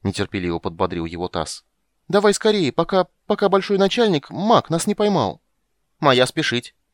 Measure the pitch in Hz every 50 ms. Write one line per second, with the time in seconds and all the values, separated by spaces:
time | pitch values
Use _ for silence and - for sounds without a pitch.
0 | - 98 - - 98 - - 98 87 87 85 82 - 95 80 87 95 85 90 85
1 | 82 82 85 85 90 87 - 87 80 - - - _ _ _ _ _ _ _ _
2 | _ - 180 208 202 208 196 - - 214 214 202 165 123 - - 170 - 196 185
3 | 180 - _ _ _ - 202 - 208 190 190 196 - - 202 190 196 196 - 240
4 | 233 214 170 143 - - - 165 190 226 226 165 - - 165 170 - 208 202 -
5 | 208 208 196 156 110 92 - - _ _ _ _ _ _ _ _ _ _ _ _
6 | 156 139 127 123 127 - - 160 147 - 120 120 - - - _ _ _